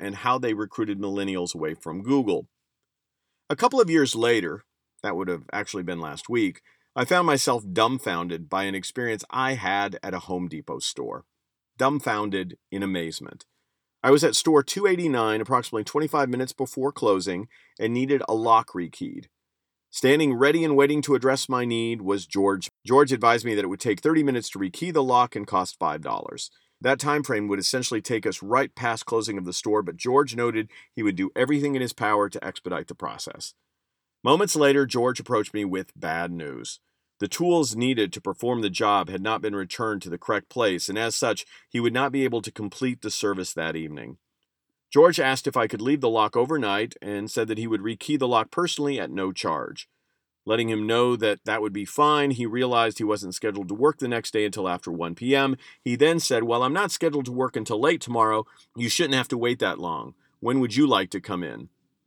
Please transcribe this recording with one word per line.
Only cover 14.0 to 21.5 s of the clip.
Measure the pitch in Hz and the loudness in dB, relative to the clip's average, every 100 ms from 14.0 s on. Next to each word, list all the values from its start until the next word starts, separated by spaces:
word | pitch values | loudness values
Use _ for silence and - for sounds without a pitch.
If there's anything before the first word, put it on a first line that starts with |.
I | 127 | 4
was | 143 | 6
at | 143 - | 6 2
store | 165 147 | 4 4
two | - 196 208 | 4 0 2
eighty-nine | 180 165 127 110 110 | 2 2 2 2 0
approximately | 104 123 - 110 | 0 0 0 -4
twenty-five | 104 151 151 151 131 | -2 -2 0 0 0
minutes | 123 131 | 0 -4
before | - 131 - 135 | -4 -6 -2 -4
closing | - 110 95 95 90 113 _ _ - | 0 2 2 0 -6 -8 _ _ -4
and | 113 | -2
needed | 120 135 139 - | 0 2 0 0
a | |
lock | 113 117 110 - | 0 4 4 4
rekeyed. | 90 85 - 139 - - _ _ _ _ _ _ | -6 -8 -8 -10 -10 -16 _ _ _ _ _ _
Standing | - 127 147 147 | 0 4 4 4
ready | 120 139 165 | 4 4 4
and | 160 139 | 4 6
waiting | 143 151 | 6 4
to | 143 | 2
address | 131 131 135 | 2 2 0
my | - | 0